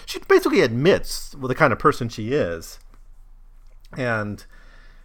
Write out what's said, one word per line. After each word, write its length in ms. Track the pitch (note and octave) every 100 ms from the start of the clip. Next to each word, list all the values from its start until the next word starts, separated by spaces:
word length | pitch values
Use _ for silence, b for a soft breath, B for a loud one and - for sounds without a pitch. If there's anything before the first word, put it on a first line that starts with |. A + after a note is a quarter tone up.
| B
She 120 | -
basically 420 | - F#4+ E4+ C4
admits 760 | C3 A#2 D#3 F#3 - - - C#3+
the 160 | B2+
kind 200 | - D3+
of 40 | G#2
person 300 | D#3 - A#2
she 240 | - G#2+
is, 460 | D3 F#2+ E2+ - - - - - - - - - - - - -
and, 520 | - B2 A2+ G#2 G2+ - b b b b b